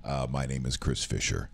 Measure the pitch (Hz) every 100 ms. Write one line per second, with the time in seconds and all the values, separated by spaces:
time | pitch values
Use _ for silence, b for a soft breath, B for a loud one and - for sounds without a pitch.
0 | - 69 64 65 65 65 64 64 - 65
1 | - - - - -